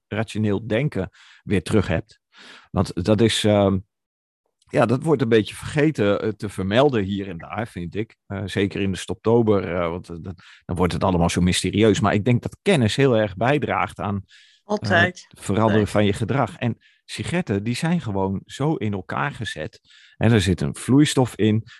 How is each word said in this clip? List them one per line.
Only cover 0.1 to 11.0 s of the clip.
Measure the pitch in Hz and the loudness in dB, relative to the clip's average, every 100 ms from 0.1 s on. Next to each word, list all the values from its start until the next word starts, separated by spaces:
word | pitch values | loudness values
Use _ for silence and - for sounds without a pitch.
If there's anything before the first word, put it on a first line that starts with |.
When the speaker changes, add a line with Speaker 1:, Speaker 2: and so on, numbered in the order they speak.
| 107 110 104 107 95 117 | -6 -6 -2 -2 -2 -2
Speaker 1:
denken | 110 147 98 92 _ - - | -2 -2 -4 -8 _ -20 -14
weer | - 92 | -2 -2
terug | - 107 - | 0 0 2
hebt. | 80 - - _ - - - _ | -2 -4 -16 _ -20 -20 -20 _
Want | 90 90 - 92 | -2 -2 0 2
dat | 107 | 4
is, | 113 - | 4 2
ehm, | 107 104 98 98 - _ _ _ _ _ _ _ _ | 2 4 4 2 -4 _ _ _ _ _ _ _ _
ja, | 135 113 | 0 2
dat | 127 | 2
wordt | 160 143 | 2 2
een | 117 | 4
beetje | 113 101 - | 2 2 -6
vergeten, | - 147 156 139 101 98 | -6 0 2 2 0 0
eh, | 110 | -2
te | 104 104 | -6 -8
vermelden | - 95 113 147 117 | -6 0 4 4 2
hier | 98 98 98 | -2 -4 -6
en | 85 | -10
daar, | 73 98 113 | -10 -8 -8
vind | 92 87 95 | -8 -8 -8
ik. | 117 _ - | -10 _ -12
Eh, | 98 98 | -10 -4
zeker | 104 98 87 | -2 0 0
in | 98 | -4
de | 90 | -4
Stoptober, | - 90 110 117 110 101 92 87 | -8 -6 2 2 4 0 0 -4
eh, | 85 | -4
want, | 90 - | -6 -10
eh, | 85 | -14
dat, | 80 87 - - - | -14 -16 -20 -16 -8
dan | 92 | -2
wordt | 87 | -2
het | 82 | 0